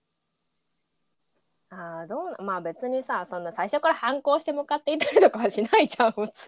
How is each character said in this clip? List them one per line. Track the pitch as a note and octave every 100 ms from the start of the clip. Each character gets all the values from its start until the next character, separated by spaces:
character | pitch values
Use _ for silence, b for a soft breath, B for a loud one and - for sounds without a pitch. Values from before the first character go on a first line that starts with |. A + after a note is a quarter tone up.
| _ _ _ _ _ _ _ _ _ _ _ _ _ _ _ _ _
あ | F#3 E3+ E3
ー、 | E3
ど | C4
う | F4+
な-、 | -
ま | G3 F#3
あ、 |
別 | E3 E3 B3
に | C4
さ、 | C4 A3 F3
そ | F3+
ん |
な | E3+
最 | E3 G3
初 | D4
か | D#4+
ら |
反 | D#4+ A#3 C#4
抗 | C#4+ D4+
し |
て | D#4
向 | C#4+
か | C#4+ D4
っ |
て | -
い | D#4
た | D5
り | -
と | -
か | A3
は | G#3+
し | G3+
な | A3+ A4
い | -
じ | -
ゃ | A3+
ん、 |
普 | G#3 G#3+
通 | -